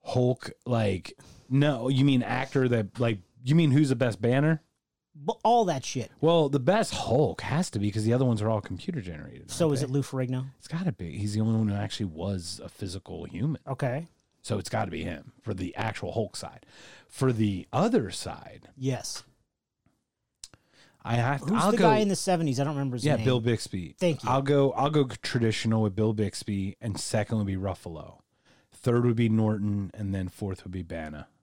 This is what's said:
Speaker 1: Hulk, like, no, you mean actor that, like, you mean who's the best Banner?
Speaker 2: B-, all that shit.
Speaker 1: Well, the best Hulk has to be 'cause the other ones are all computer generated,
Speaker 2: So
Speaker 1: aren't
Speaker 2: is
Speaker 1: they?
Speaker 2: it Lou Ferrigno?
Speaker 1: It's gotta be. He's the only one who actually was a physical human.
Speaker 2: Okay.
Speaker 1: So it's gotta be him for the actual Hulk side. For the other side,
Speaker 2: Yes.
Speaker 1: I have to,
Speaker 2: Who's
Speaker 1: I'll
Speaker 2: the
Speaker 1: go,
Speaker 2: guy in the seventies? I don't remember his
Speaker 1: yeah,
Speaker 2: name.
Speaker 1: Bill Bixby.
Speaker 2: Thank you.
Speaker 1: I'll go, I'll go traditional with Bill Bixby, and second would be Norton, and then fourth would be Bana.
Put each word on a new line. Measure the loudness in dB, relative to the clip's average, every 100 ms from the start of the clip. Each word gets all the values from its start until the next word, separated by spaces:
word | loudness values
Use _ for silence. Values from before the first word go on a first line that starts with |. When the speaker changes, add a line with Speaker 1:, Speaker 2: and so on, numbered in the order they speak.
Speaker 1:
Hulk, | -2 0 2 0 -8 -12
like, | -2 0 0 -2 -8 -20 -20 -20 0
no, | 2 4 2 0
you | 4 4
mean | 4
actor | 0 -4 0 2 2
that, | 2 -2 -2
like, | -2 -2 _ _
you | 2
mean | 4 6
who's | 4 4
the | 2
best | 0 0
Banner? | 2 2 2 0 _ _ _ _ _
Speaker 2:
B-, | -8 -6 0
all | 4 4 4
that | 0
shit. | -4 -6 -8 _
Speaker 1:
Well, | 4 4 4
the | 2
best | 2 2 0
Hulk | -4 0 2 2 -2
has | -2 -2 0
to | 0
be | 0
'cause | 0
the | 2
other | 2
ones | 2 2
are | 0
all | 0
computer | -4 -8 -6 -6
generated, | -8 -12 -14 -18 -14
Speaker 2:
So | 0 0
Speaker 1:
aren't |
Speaker 2:
is | 2
Speaker 1:
they? | 0
Speaker 2:
it |
Lou | -2
Ferrigno? | -2 -4 -4 -4 -8 -14
Speaker 1:
It's | -10
gotta | -4 -4
be. | -4 -10 -6
He's | -4
the | 0
only | 2 2
one | 2
who |
actually | 0 -4 -6 -6
was | -4 -4 -4 -6 -12
a | -14
physical | -10 -10 -10 -12 -12
human. | -10 -4 -4 -4 -8
Speaker 2:
Okay. | -4 -4 -4 -10 _ _ _
Speaker 1:
So | -6 -6
it's | -4
gotta | -4 -4
be | -6
him | -8 -10 -14 _
for | -8
the | -6 -6 -4
actual | -6 -4 -6
Hulk | -4 -6
side. | -8 -14 -16 -20 -20 -20 -20 _
For | -2 0
the | 2 0 0 -4
other | 0 2 2 -2
side, | -8 -10 -12 -16 -20 -20 -6
Speaker 2:
Yes. | -4 -4 -8 -12 -16 _ _ _ _ _ _ _ _ _ _ _ -20 _ _ _ _ _
Speaker 1:
I | -2
have | 0 2 0
to, | 0
Speaker 2:
Who's | 2
Speaker 1:
I'll | 2
Speaker 2:
the | 6
Speaker 1:
go, |
Speaker 2:
guy | 6 6
in | 4
the | 0
seventies? | 2 2 2 0
I |
don't | 0
remember | -2 -2 0
his | 0
Speaker 1:
yeah, | 2
Speaker 2:
name. |
Speaker 1:
Bill | 2 2
Bixby. | 2 -2 -2 -8 -10 -2
Speaker 2:
Thank | 0 0
you. | 0
Speaker 1:
I'll | 0
go, | 4 4 4
I'll | 2 2
go | 2
traditional | 0 -2 -4 2 2 2 0 2
with | 2 2
Bill | 0
Bixby, | 0 -4 -4 -6 -4 -4 -6
and | -8 -6
second | -4 -2 0 -2
would | -2
be | -2 -4 -6 -12 -14 -16 -20 _ _ _ _ _ -4 2 4 4 4 4
Norton, | 4 2 2 0 -2 -4
and | -6 -4
then | -2 -4
fourth | -6 -8 -8
would | -8
be | -10
Bana. | -8 -10 -10 -12 -16 _